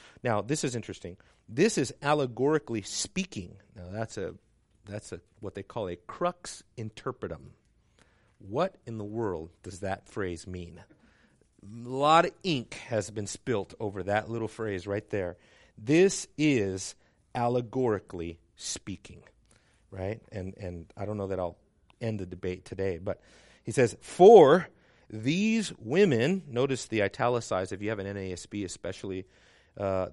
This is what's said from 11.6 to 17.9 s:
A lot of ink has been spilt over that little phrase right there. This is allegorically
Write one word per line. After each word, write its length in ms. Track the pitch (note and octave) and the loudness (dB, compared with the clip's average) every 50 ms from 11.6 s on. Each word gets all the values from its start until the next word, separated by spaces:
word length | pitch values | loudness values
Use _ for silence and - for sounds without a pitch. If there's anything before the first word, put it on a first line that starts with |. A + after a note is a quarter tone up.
| - | -20
A 260 | G2 A2 A#2 A#2+ A#2+ | -18 -16 -14 -10 -6
lot 380 | C3 C3+ C#3+ D3+ D#3+ E3+ E3+ | -2 2 4 6 6 6 6
of 60 | - - _ - | 4 0 _ -4
ink 320 | - A#2 B2 A2+ - - - - - | -2 -2 -2 -2 -6 -12 -16 -8 -2
has 220 | A#2+ G#2+ G2 - | -2 -2 -2 -2
been 160 | G#2 A2 G2+ | -6 -8 -8
spilt 460 | - - - - C3 A#2 G2+ F#2+ - - - | -8 -10 -10 -4 -2 -2 -2 -2 -6 -10 -8
over 220 | A2 G#2 G2 G2 F2+ | -8 -8 -6 -6 -4
that 260 | F#2+ G2+ G#2+ - A2 | 0 0 0 0 0
little 180 | A2+ A#2 A2+ | -4 -4 -4
phrase 400 | G#2 - - A2+ G#2+ G2 F2+ F2 | -6 -6 -6 -6 -4 -4 -4 -4
right 220 | G2+ G2 G#2+ G#2+ - | -4 -4 -4 -4 -4
there. 300 | - G2+ F#2 F2 E2+ - _ _ - - - _ _ - | -2 -2 -2 -2 -4 -10 _ _ -20 -20 -20 _ _ -12
This 500 | G#2+ A#2 D3+ E3 F#3+ G3 - - - - - | 0 2 4 6 6 4 4 0 -10 -10 -4
is 580 | - D3+ D3+ C#3 A#2 G2 F#2+ F#2+ F#2 - - - _ _ _ _ _ _ _ - | 0 2 2 4 4 2 0 -2 -6 -8 -10 -14 _ _ _ _ _ _ _ -4
allegorically 1040 | B2 A#2+ A#2+ B2 B2 A#2+ G#2+ G#2 C3 B2+ A#2 | -2 0 0 0 0 -2 -2 -2 0 2 2